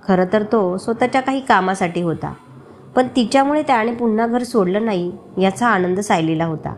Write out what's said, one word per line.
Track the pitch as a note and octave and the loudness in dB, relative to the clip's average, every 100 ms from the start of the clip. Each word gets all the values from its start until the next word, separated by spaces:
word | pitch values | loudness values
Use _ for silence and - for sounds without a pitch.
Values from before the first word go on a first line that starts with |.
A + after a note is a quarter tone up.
खरं | - F#3 F#3 | 2 2 2
तर | G#3+ | 0
तो | G#3 A3+ F#3 F#3 | 0 0 0 -2
स्वतःच्या | - A#3 B3 C4 | -4 -2 0 0
काही | C4 C4+ | -2 -4
कामासाठी | C4 G#3 F#3 F#3+ F3+ F3 | 2 2 2 -2 -2 -2
होता, | F3 D#3 D3 C#3+ - - - - - - | -2 -4 -6 -12 -18 -20 -20 -20 -4 0
पण | B3+ C4 | 0 0
तिच्यामुळे | A3 C4+ C4+ D4+ | 2 2 2 0
त्याने | D4 A#3+ A3 | 0 0 0
पुन्हा | A#3 A#3 A3 A#3 | -2 0 0 0
घर | A#3+ | -2
सोडलं | B3 F#3 F3+ G3 A3+ | 0 0 2 0 0
नाही, | F#3+ F3 - - - | -2 -4 -8 -10 0
याचा | F#3+ F#3+ A#3+ | 0 2 0
आनंद | G3+ F3+ F#3 | 2 2 -2
सायलीला | G#3 F#3+ D#3+ D#3+ E3 | 0 2 2 0 -2
होता. | D#3 D3 | -4 -8